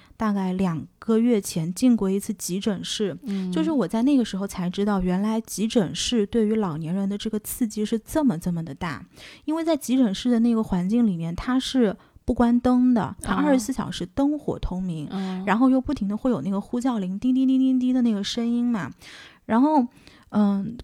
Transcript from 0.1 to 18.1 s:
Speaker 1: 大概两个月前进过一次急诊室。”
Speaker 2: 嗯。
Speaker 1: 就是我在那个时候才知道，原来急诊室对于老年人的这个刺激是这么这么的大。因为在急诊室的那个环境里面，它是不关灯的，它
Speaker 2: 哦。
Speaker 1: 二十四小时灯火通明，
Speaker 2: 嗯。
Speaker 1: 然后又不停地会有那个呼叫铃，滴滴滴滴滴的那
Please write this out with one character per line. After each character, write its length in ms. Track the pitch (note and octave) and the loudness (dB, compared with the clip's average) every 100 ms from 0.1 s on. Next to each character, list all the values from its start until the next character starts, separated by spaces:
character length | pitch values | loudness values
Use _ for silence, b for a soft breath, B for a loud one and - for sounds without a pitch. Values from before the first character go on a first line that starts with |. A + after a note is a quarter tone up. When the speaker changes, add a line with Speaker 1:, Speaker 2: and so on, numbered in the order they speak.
| - | -4
Speaker 1:
大 160 | A3 | -2
概 200 | G3+ F#3 | 0 0
两 300 | F#3 F#3+ D#3+ - _ | 0 0 -2 -8 _
个 200 | - A3 | 0 2
月 220 | A#3 A3+ | 4 2
前 320 | - - D#3+ | 0 -4 -4
进 240 | F3+ B3+ A#3 | 2 4 4
过 140 | G3 | 2
一 80 | G3 | -2
次 160 | G3 | -2
急 240 | G#3 - F3+ | -8 -4 -4
诊 260 | G#3 F#3 | -2 -4
室。” 320 | E3 - G3+ D#3 | -6 -4 -4 -4
Speaker 2:
嗯。 280 | B3 G3 F#3 | -6 -4 -2
Speaker 1:
就 100 | F3+ | 0
是 80 | D#4+ | 0
我 160 | D4 E3+ | 0 0
在 160 | A3+ | 0
那 140 | B3+ C#4+ | 2 2
个 80 | |
时 120 | A3+ F#3 | 2 -2
候 80 | |
才 240 | G3 - F3 | -6 -4 -4
知 160 | F3+ | -2
道， 160 | G3+ G3 | 0 0
原 220 | F3+ F3+ | 0 0
来 180 | G#3+ A3 | 0 -2
急 280 | - - A3 | -4 -4 0
诊 260 | A#3+ F3 | 2 0
室 320 | E3+ - A#3+ G3+ | -2 -2 0 2
对 200 | A#3 G#3+ | 2 2
于 100 | A3 | 0
老 200 | G3 D3+ | -2 -4
年 160 | D#3 | -4
人 160 | F#3 G3 | -2 -2
的 80 | G3+ | -4
这 140 | A3+ | -4
个 80 | G#3+ | -6
刺 280 | - - A#3 | -6 -4 -4
激 180 | G#3+ | -2
是 120 | G#3+ A3+ | -2 -2
这 280 | - D#4+ | -2 0
么 120 | C#4+ F#3 | 2 0
这 160 | F3+ | -2
么 100 | E3+ | -4
的 120 | E3 | -6
大。 320 | C#3 F3+ B2 - B B B | -8 -8 -8 -12 B B B
因 100 | - | -6
为 100 | D#4+ | -2
在 120 | E4 D#4 | 0 0
急 200 | - B3+ | 2 2
诊 160 | A#3+ | 2
室 160 | G3 B3 | 2 0
的 120 | A#3 | 2
那 120 | A#3 | 4
个 120 | A3+ | 2
环 220 | A3 F#3 F3+ | 0 -2 0
境 200 | A#3 A3+ | 2 2
里 100 | E3+ | 0
面， 180 | E3 | -4
它 260 | F3 - B3+ | -6 -2 -2
是 360 | - C4+ A3 - b b | 0 2 2 0 b b
不 100 | - | -4
关 240 | B3 A#3+ A#3+ | 2 4 4
灯 340 | B3 B3 B3+ | 4 4 4
的， 240 | A#3+ - - | 4 0 -6
它 120 | - | -4
Speaker 2:
哦。 20 | C#4 D4 | 0 4
Speaker 1:
二 80 | |
十 60 | C4 | 2
四 120 | G#3+ | 2
小 160 | B3+ - | -4 -6
时 160 | - | -6
灯 320 | F3 - C#4 D4 | -6 -2 0 0
火 220 | - - | -4 -4
通 240 | - F#3 | -4 -4
明， 240 | F#3 D#3+ C#3+ | -4 -6 -6
Speaker 2:
嗯。 320 | F#3+ F#3+ F#3 F#3+ | -6 -6 -6 -2
Speaker 1:
然 140 | G3+ | 4
后 100 | C4 | 4
又 100 | C4 | 4
不 140 | B3+ | 0
停 140 | D4 G3 | -4 -2
地 80 | G#3 | -2
会 160 | C4 | 0
有 80 | G#3+ | 0
那 80 | F3+ | 0
个 100 | G3 | -4
呼 200 | - B3 | -4 -4
叫 180 | B3+ A#3 | -2 -2
铃， 180 | F#3 F#3+ | -4 -2
滴 160 | B3+ | 0
滴 140 | C4 C4 | 2 2
滴 100 | C4 | 4
滴 220 | C4 B3+ | 2 2
滴 140 | B3+ | 2
的 100 | B3+ | 2
那 100 | A#3+ | 2